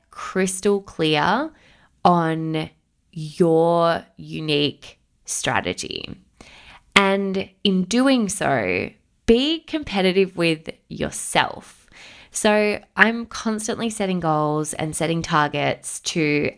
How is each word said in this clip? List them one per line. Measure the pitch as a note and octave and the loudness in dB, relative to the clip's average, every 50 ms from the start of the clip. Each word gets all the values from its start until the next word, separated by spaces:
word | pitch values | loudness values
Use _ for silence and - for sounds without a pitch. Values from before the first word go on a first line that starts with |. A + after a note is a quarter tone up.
| _ _ | _ _
crystal | - - - - - F#3+ F#3 F#3 F#3+ - - G#3 G3+ G3 | -18 -14 -12 -6 -2 -2 -2 -2 -2 -2 0 0 0 0
clear | G3 - - - D#3+ D#3 D#3 D3 D3 F3 G3 A#3+ D4+ D#4+ - _ _ _ _ _ _ _ _ _ - | -2 -6 -6 -2 0 2 2 2 2 2 2 0 -2 -4 -8 _ _ _ _ _ _ _ _ _ 4
on | F3+ F3 E3+ E3 D#3+ D#3+ D#3+ D#3+ D#3+ D#3+ D#3 D#3 - - _ _ _ _ _ _ _ | 4 4 4 2 0 -2 -2 -4 -4 -4 -4 -6 -8 -12 _ _ _ _ _ _ _
your | - E3 D#3 D3+ D3+ - F3+ E3+ D#3+ D#3+ E3 E3+ E3+ E3+ E3+ E3+ E3 - - - _ - | -14 -12 -12 -6 0 2 2 4 4 4 4 4 4 2 2 2 0 -2 -4 -12 _ -20
unique | D#3 D3+ D#3+ D#3+ D#3 D#3 D3 C#3+ D3 C#3 C3+ - - - - _ _ _ _ _ _ | -16 -12 -10 -8 -4 -2 0 0 0 0 -2 -6 -14 -20 -20 _ _ _ _ _ _
strategy. | - - - - C3+ B2 G2 - F2+ F2+ - - - - - - - - - _ _ _ - - - - - - - - - _ _ - | -8 -8 -6 -2 -2 -2 -2 -2 -2 -4 -6 -8 -10 -10 -10 -12 -12 -14 -16 _ _ _ -20 -20 -20 -20 -20 -20 -20 -20 -20 _ _ 2
And | G3+ G3 G3 G3 G3 G3 G3 F#3+ G3 F#3+ - _ _ - | 4 4 4 2 0 0 -2 -4 -4 -6 -8 _ _ 0
in | G#3 F#3+ F#3 F3+ | 2 2 2 2
doing | F3 A3 A#3+ C4 C#4 C4+ B3 A3 F#3+ | 2 2 2 4 4 4 2 2 0
so, | - - D#3 C#3 C#3 B2 G#2 F#2 F2+ F#2+ F#2+ - - _ _ _ _ _ _ | -2 -2 0 0 0 0 0 0 -2 -2 -4 -6 -8 _ _ _ _ _ _
be | - A3+ A#3+ C4 D4+ E4 D#4+ | 4 6 6 4 2 -2 -4
competitive | - - - D#4 D4 - F#3+ G3+ F#3 F#3 F3 G3 G3 F#3 - F3+ | -6 -6 -8 -8 -6 -4 -2 0 2 2 4 4 2 2 0 0
with | E3+ E3+ D#3+ D#3 D#3+ - - _ _ - | 0 0 0 -2 -4 -12 -16 _ _ -14
yourself. | - - D3+ D3 - - - - - - - - - - - - - - _ _ - - - - - - - - | -8 -6 -6 -6 -6 -8 -8 -2 0 0 0 0 -2 -10 -16 -20 -20 -20 _ _ -20 -20 -20 -20 -20 -20 -18 -12
So | - - - A3 G#3 G#3+ G#3 G#3 G#3 - - - - | -6 -2 2 2 4 4 2 0 -2 -4 -8 -4 0
I'm | - G3 A3 A#3 A#3 A#3 | 2 2 2 2 -2 -6
constantly | - - - - A3+ A3 G#3 G#3+ - A3 - A3+ A#3 | -10 -10 -8 -4 -4 -4 -4 -4 -6 -6 -4 -4 -6
setting | G#3+ - G3+ F#3+ F#3 F3+ | -4 -2 -2 -2 -2 0
goals | E3 D#3+ D#3 D3+ D3+ D3+ D3+ D3+ D3+ D3+ - | 0 0 0 2 2 0 0 -2 -2 -4 -4
and | - - D#3 D#3 | -6 -6 -6 -4
setting | - D#3+ D#3 E3 E3 | -2 -2 -2 -2 -2
targets | D#3+ - E3+ D#3 D3 D3 D3 D3 C#3+ C3+ - - - - - - | -2 0 2 2 2 2 0 -2 -2 -2 -2 -4 -6 -12 -12 -10
to | - - - F3 D#3 D3 D3 C#3+ D3 - - | -8 -6 -2 -2 0 0 2 0 0 -2 -2